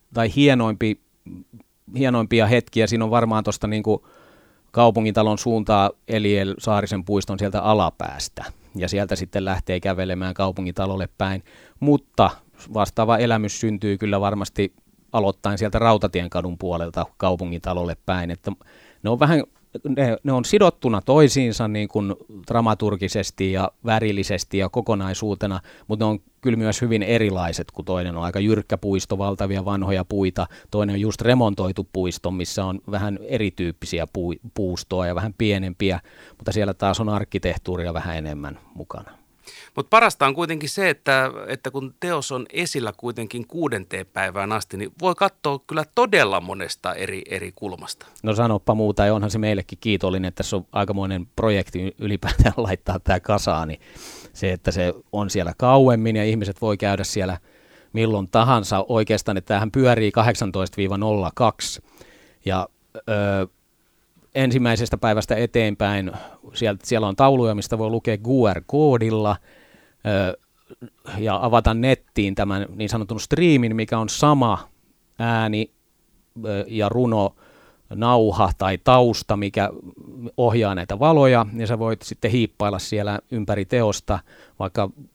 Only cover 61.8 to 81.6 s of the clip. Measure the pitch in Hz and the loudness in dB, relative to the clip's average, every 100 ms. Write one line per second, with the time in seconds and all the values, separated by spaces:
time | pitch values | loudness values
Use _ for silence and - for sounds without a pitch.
61.8 | - _ - - _ _ - 92 92 _ | -18 _ -20 -20 _ _ -4 -4 -4 _
62.8 | _ 113 - 104 101 98 95 _ _ _ | _ -14 -4 -2 0 0 -2 _ _ _
63.8 | _ _ _ _ _ 135 131 123 120 110 | _ _ _ _ _ -2 2 2 2 0
64.8 | 117 120 117 107 - 110 117 120 110 101 | 0 -2 0 0 0 -2 0 2 0 0
65.8 | 101 101 92 - - - - - 113 101 | -2 0 -4 -8 -16 -20 -14 -4 -2 -2
66.8 | - 117 104 98 135 135 117 104 - 110 | -2 0 0 4 4 4 2 0 -2 -4
67.8 | 110 113 - 107 113 131 110 87 - 143 | -2 -2 -2 -4 0 4 4 2 -2 2
68.8 | 151 120 110 110 107 101 _ - _ _ | 4 4 2 0 0 -2 _ -20 _ _
69.8 | _ _ 107 98 92 - _ _ _ - | _ _ -2 0 0 -4 _ _ _ -20
70.8 | 120 _ - 101 107 95 120 113 113 113 | -20 _ -12 -6 -2 0 4 4 4 2
71.8 | 127 131 _ - 101 98 101 98 101 98 | 2 0 _ -2 0 0 -2 -2 -4 -6
72.8 | 104 113 101 110 - 143 170 143 117 113 | -4 -4 -6 -8 -2 2 4 4 2 -2
73.8 | 110 113 110 - 151 143 120 101 - _ | -2 -2 -2 2 4 4 4 0 -4 _
74.8 | _ _ _ - 117 113 110 107 113 _ | _ _ _ -6 -2 0 0 -2 -4 _
75.8 | _ _ _ _ _ - 110 101 101 113 | _ _ _ _ _ -12 -6 -4 -4 -2
76.8 | 101 117 123 113 98 - _ _ _ _ | -2 2 2 2 0 -4 _ _ _ _
77.8 | - 104 117 123 110 95 98 - 95 92 | -14 -4 2 4 4 4 2 2 -2 0
78.8 | - 127 120 107 - 101 101 104 101 - | 4 6 6 2 -2 -4 -2 -2 -2 -4
79.8 | 90 - - 131 117 - 117 117 104 92 | -18 -20 -20 -16 -12 0 2 4 2 0
80.8 | 87 101 151 156 135 120 110 113 | -4 0 4 6 6 6 2 -2